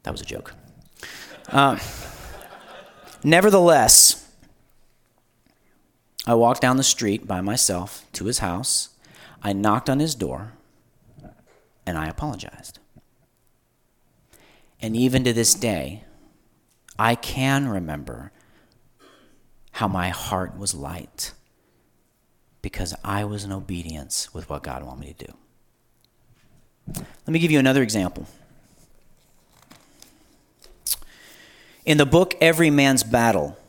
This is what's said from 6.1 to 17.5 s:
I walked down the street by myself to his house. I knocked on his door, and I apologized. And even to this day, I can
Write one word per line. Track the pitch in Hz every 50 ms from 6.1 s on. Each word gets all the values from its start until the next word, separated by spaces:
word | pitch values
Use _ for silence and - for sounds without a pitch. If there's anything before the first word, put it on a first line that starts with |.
| _ - -
I | 120 120
walked | 113 117 120 123 -
down | - 127 127
the | 135 131
street | - - - 120 104 98 - -
by | 98 98 90
myself | 92 101 110 127 - - 95 87 90 - - - - _ -
to | - 87
his | 107 123 -
house. | - 90 87 90 131 - - - - - _ _ _ _ - - - - - _
I | - 104 101
knocked | 98 104 107 104 110 - -
on | 131 139
his | 151 160 143
door, | 117 101 69 64 76 98 113 - _ _ _ _ _ _ _ _ _ _ _ _ - - - - _ _ _ _ _ _ _ _ _ _
and | 92 85
I | 78 78
apologized. | 78 80 - 151 151 - - - - - - - - - - _ _ _ - _ _ _ _ _ _ _ _ _ _ _ _ _ _ _ _ _ _ _ _ _ _ _ _ _ _ _ _ _ _ _ _ _ _ _ _
And | - 110 110
even | 117 127 127 127 131 127
to | 123
this | 113 117 113 - -
day, | 101 113 117 101 80 67 67 90 110 - - _ _ _ _ _ _ _ _ _ _ _ _ _ _ _ - - -
I | 107 113 120
can | - - - - 131 131 135